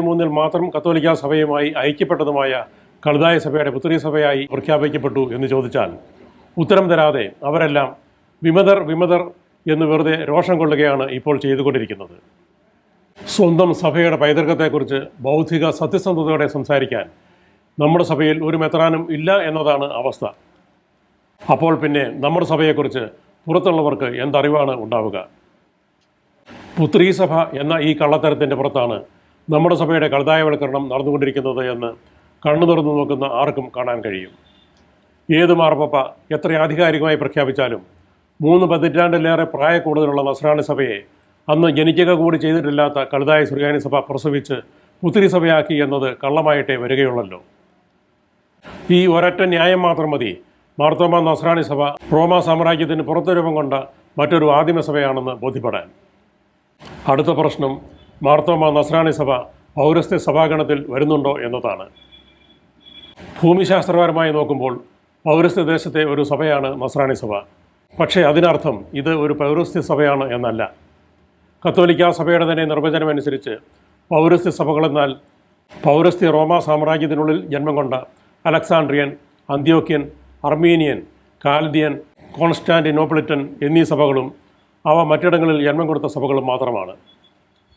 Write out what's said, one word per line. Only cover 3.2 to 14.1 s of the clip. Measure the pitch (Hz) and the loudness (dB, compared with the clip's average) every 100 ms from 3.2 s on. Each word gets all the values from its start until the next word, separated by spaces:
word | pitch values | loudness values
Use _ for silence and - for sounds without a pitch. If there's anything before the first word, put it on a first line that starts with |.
| 165 170 | 4 2
സഭയുടെ | 151 151 139 | 0 -2 -2
പുത്രി | 131 170 165 156 | -2 -2 -2 0
സഭയായി | 147 147 135 135 | 0 0 0 -4
പ്രഖ്യാപിക്കപ്പെട്ടു | 135 - 151 147 147 131 135 127 113 | -6 0 0 0 -2 -4 -2 -2 -2
എന്ന് | 131 | -2
ചോദിച്ചാൽ | 131 127 131 92 82 - - - _ _ - | -2 -2 -2 -4 -6 -20 -20 -20 _ _ -4
ഉത്തരം | 165 196 185 | 2 4 4
തരാതെ | 165 151 139 101 - 139 | 4 2 2 -4 -6 -4
അവരെല്ലാം | 160 156 139 131 - _ _ _ - 165 | 0 0 0 -2 -8 _ _ _ -4 2
വിമതർ, | 170 196 196 160 | 4 6 4 2
വിമതർ | 165 175 175 180 - _ _ 165 | 0 2 0 -2 -14 _ _ -2
എന്ന് | 156 156 | 0 2
വെറുതെ | 156 156 160 151 | 2 2 -2 0
രോഷം | 156 180 170 | 0 2 0
കൊള്ളുകയാണ് | 156 147 147 139 135 127 | 2 2 2 0 -4 -4
ഇപ്പോൾ | 151 143 | -2 -2
ചെയ്തുകൊണ്ടിരിക്കുന്നത്. | 139 135 139 127 107 98 92 90 _ _ _ _ _ _ _ _ _ - | 0 0 0 -2 -4 -10 -16 -20 _ _ _ _ _ _ _ _ _ -20
സ്വന്തം | - - 180 165 185 151 | -8 2 2 4 0 0
സഭയുടെ | 170 151 170 | -2 0 0